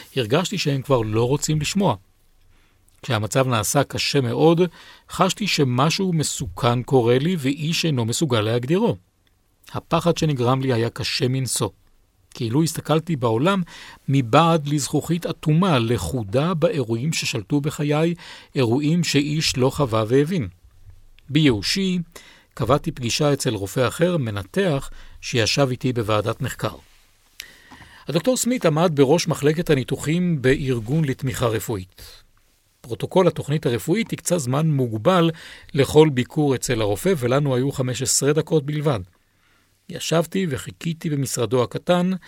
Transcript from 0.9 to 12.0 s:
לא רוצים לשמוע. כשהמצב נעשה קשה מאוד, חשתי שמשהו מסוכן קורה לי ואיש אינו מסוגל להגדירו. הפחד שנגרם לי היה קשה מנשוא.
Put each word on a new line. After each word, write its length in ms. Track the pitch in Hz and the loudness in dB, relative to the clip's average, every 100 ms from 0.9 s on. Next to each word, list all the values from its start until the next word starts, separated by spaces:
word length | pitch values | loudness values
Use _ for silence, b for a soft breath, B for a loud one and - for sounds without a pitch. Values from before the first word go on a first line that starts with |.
| 131 | 0
לא 260 | 110 107 120 | 2 0 0
רוצים 340 | 147 - 156 | 0 -2 -2
לשמוע. 340 | 147 196 185 104 _ _ _ _ _ _ _ _ _ _ | -2 0 0 -2 _ _ _ _ _ _ _ _ _ _
כשהמצב 460 | - 110 104 135 131 | -4 -2 0 0 2
נעשה 360 | 117 101 147 | 0 0 0
קשה 380 | 135 120 - 143 | 0 -2 -2 0
מאוד, 400 | 120 127 156 170 180 B B B B | 0 2 4 4 2 B B B B
חשתי 380 | - 180 - 202 | 0 0 0 -2
שמשהו 680 | - 135 123 156 - 190 | 0 0 2 2 0 0
מסוכן 680 | 165 139 - 87 - 120 120 | -2 -2 -6 -10 -2 0 0
קורה 360 | - 131 117 127 | 2 2 4 2
לי 160 | 156 185 | 2 0
ואיש 460 | - 151 156 165 170 | -2 -2 -2 -2 -2
אינו 200 | 127 113 | 0 -2
מסוגל 360 | 120 160 120 | -2 0 0
להגדירו. 560 | 104 120 127 180 226 101 _ _ _ _ _ _ - | 0 0 0 0 0 -2 _ _ _ _ _ _ -14
הפחד 460 | - - 165 170 - | -12 -2 0 0 0
שנגרם 440 | 160 135 120 131 | 0 0 2 2
לי 120 | 131 | 2
היה 160 | 117 113 | 0 0
קשה 380 | - 120 - 123 | -4 -6 -2 -2
מנשוא. 420 | 131 123 - 110 - _ _ | -2 -2 -2 -4 -6 _ _